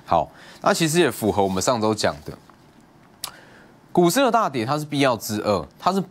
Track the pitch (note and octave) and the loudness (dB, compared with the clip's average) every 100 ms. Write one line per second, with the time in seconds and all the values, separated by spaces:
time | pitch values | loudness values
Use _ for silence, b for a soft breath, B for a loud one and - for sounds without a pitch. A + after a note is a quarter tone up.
0 | - E2+ - B B B - G3+ D#3+ E3 | -2 0 0 B B B -2 0 2 2
1 | D#3 A2+ G#2+ F#2 G2 F#2+ A2+ A#2 A2 G#2+ | 2 2 0 0 0 0 0 0 0 0
2 | F#2+ D2+ D2 C2+ - - - _ _ _ | -2 -4 -10 -16 -20 -20 -20 _ _ _
3 | - - B B B B B - - - | -20 -18 B B B B B -20 -4 2
4 | F3 G#3+ C4 A3+ G3 C3 A2+ D3+ D3+ D3 | 2 4 2 2 0 -2 -4 -4 -4 0
5 | C#3 A2+ - G#2 G2+ G2 D2 - - G3 | 0 0 -4 -4 -2 -2 -4 -6 -2 -2
6 | - | -4